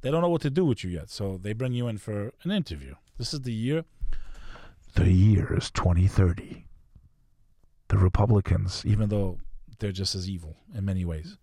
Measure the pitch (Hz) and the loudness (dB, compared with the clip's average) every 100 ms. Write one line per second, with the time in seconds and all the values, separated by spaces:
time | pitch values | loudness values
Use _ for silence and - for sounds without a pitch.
0 | 127 160 175 170 151 143 175 113 92 85 | 0 0 2 2 0 2 2 0 -2 -8
1 | - - 98 95 98 110 127 120 120 107 | -10 -8 -6 -6 -6 -6 -4 -2 -4 -6
2 | - 104 104 - 170 202 151 76 67 67 | -8 -8 -8 -8 -4 -2 -2 -8 -12 -18
3 | _ - 120 151 127 113 120 156 165 _ | _ -10 -8 -6 -4 -4 -2 -2 -4 _
4 | - - - - - - - - - - | 0 0 -2 -10 -12 -16 -18 -20 -4 2
5 | 90 90 104 101 76 90 - - - 87 | 4 6 8 6 4 -2 -2 0 2 4
6 | 95 - 92 87 - - - - _ - | 4 6 4 2 -8 -16 -18 -20 _ -20
7 | - _ _ _ _ _ _ _ _ 101 | -20 _ _ _ _ _ _ _ _ 4
8 | 95 - 101 104 95 92 92 - - 110 | 4 4 4 4 4 0 0 -4 0 2
9 | 107 104 98 90 - - - - 104 92 | 2 0 -2 -4 -8 -12 -14 -8 -6 -4
10 | 95 98 92 92 82 78 _ - 98 92 | -4 -4 -6 -8 -10 -18 _ -6 -2 -2
11 | 87 80 85 208 | -2 -4 -10 -18